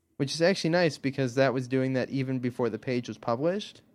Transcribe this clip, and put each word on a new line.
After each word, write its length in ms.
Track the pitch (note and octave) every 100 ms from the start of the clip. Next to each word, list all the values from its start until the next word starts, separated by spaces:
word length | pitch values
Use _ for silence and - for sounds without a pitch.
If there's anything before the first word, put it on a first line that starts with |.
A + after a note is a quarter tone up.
| _ -
Which 140 | C#3
is 60 | D3+
actually 300 | E3 F#3+ D#3+
nice 280 | E3+ E3+ -
because 360 | C#3 C#3 B2+
that 180 | A#2+ C3+
was 140 | B2+ B2
doing 280 | C3 C3
that 160 | C3 -
even 280 | C3+ C3 C3
before 320 | B2 A#2+ A#2
the 80 | G#2+
page 300 | - B2 A#2+
was 100 | A2
published. 640 | - A#2 D#3+ G3 - - _